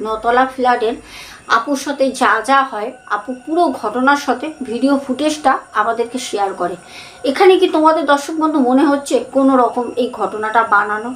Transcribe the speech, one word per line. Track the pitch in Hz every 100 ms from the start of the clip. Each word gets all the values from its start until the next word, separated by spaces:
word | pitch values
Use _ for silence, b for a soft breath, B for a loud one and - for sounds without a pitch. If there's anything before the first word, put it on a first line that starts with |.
নতলা | 214 220 233 247 262
ফ্ল্যাটের | 254 247 247 220 - B B B B B
আপুর | 226 - 269
সাথে | 302 277 269
যা | 262 226 220 220
যা | 269
হয়, | 262 214 226 254 -
আপু | 311 - 254 -
পুরো | 330 330
ঘটনার | 262 214 240 262 285
সাথে | 269 254 311 -
video | 254 240 269 277 269
ফুটেজটা | 254 302 302 262 262 -
আমাদেরকে | 220 214 226 233 254
share | - 208 196
করে। | 190 180 175 B B B B
এখানে | 285 269 381 359
কি | 359
তোমাদের | 320 311 320 294
দর্শক | 285 -
বন্ধু | 320 311 302
মনে | 240 262 294
হচ্ছে | 285 - 262 247
কোনো | 269 269 262
রকম | 233 254 233 -
এই | 247
ঘটনাটা | - 196 214 214 226
বানানো? | 220 208 208 214 240